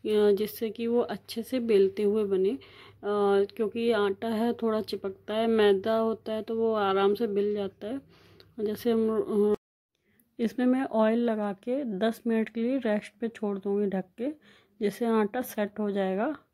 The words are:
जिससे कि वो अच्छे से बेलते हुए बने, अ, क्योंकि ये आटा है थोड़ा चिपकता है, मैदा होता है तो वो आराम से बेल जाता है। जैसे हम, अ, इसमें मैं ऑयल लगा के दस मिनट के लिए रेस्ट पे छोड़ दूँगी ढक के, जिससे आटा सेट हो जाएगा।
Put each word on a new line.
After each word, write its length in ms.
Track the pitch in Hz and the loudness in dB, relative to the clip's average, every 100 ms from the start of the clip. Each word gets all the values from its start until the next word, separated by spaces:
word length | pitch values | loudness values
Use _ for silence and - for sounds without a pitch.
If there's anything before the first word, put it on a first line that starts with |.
| 220 | 0
जिससे 640 | 214 208 196 214 - 226 | 2 4 4 0 -4 -8
कि 160 | 208 233 | -4 0
वो 140 | 240 | 0
अच्छे 420 | - 208 - 233 | 0 -6 -10 -10
से 180 | 226 262 | -4 -4
बेलते 420 | 233 202 196 196 | 4 4 4 2
हुए 220 | 202 214 | 0 0
बने, 260 | 202 190 190 | 0 2 0
अ, 80 | 269 - - - - 202 208 202 202 196 - | -2 -10 -20 -20 -10 -4 0 2 2 0 -2
क्योंकि 240 | 214 233 | -4 -2
ये 120 | 233 | 0
आटा 360 | 214 202 202 233 | 2 0 -2 -4
है 240 | 214 233 | 0 0
थोड़ा 280 | 233 226 220 | 0 -2 -2
चिपकता 540 | 220 202 196 190 - | -4 -8 -8 -10 -6
है, 120 | 214 226 | -2 2
मैदा 500 | 220 208 196 214 226 | 4 6 4 2 0
होता 360 | 226 220 - | 0 -2 -6
है 100 | 220 | -8
तो 140 | 208 226 | -6 -2
वो 160 | 226 | 0
आराम 400 | 220 196 190 196 | 2 2 4 2
से 120 | 208 233 | 2 0
बेल 280 | 202 208 | 0 0
जाता 340 | 208 196 - 208 | -2 -6 -8 -10
है। 120 | 269 - - - - - - | -10 -12 -20 -20 -20 -20 -6
जैसे 300 | 208 214 240 | -4 -2 0
हम, 180 | 226 220 220 - 208 208 | 2 2 0 0 2 2
अ, 20 | 208 _ _ _ _ _ _ _ - | 2 _ _ _ _ _ _ _ -4
इसमें 280 | 226 - 254 | -4 0 2
मैं 180 | 254 | 2
ऑयल 340 | 269 220 220 233 | 0 2 2 2
लगा 340 | 233 214 208 | 0 -2 -4
के 320 | 196 - 262 | -6 -6 -4
दस 380 | 262 185 220 220 233 | -4 -2 -2 -2 -2
मिनट 220 | 226 220 | 0 -2
के 120 | 233 | -2
लिए 180 | 233 269 | -2 -2
रेस्ट 340 | 233 208 - _ | 0 -2 -4 _
पे 80 | 226 | -8
छोड़ 300 | 226 208 196 | -6 -6 -4
दूँगी 280 | 202 202 208 | -2 -2 0
ढक 180 | 190 185 - | -2 -6 -8
के, 120 | 254 311 _ - _ _ | -8 -8 _ -20 _ _
जिससे 260 | 202 196 233 | -4 -2 0
आटा 360 | 220 208 247 | 2 0 -2
सेट 360 | 247 - 208 - | -6 -4 -4 -4
हो 120 | 208 | -4
जाएगा। 460 | 202 190 190 254 294 _ | -2 -2 -2 -4 -6 _